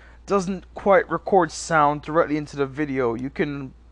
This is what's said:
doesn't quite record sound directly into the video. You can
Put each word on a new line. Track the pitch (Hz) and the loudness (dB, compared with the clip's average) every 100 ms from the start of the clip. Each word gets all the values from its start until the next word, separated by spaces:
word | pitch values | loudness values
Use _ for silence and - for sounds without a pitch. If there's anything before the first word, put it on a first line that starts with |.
| - - - | -20 -16 -2
doesn't | 196 185 185 - | -2 0 -6 -8
quite | - 208 185 - | -4 4 4 4
record | 160 - 196 160 | -4 2 2 2
sound | - - 165 143 147 | -4 0 4 4 2
directly | 151 160 139 151 | -2 0 2 -2
into | 147 143 | -4 -4
the | 135 | -4
video. | 131 147 131 123 | -2 -4 0 -2
You | 113 135 | -2 -6
can | - 151 143 135 - - | -4 -4 -4 -12 -16 -20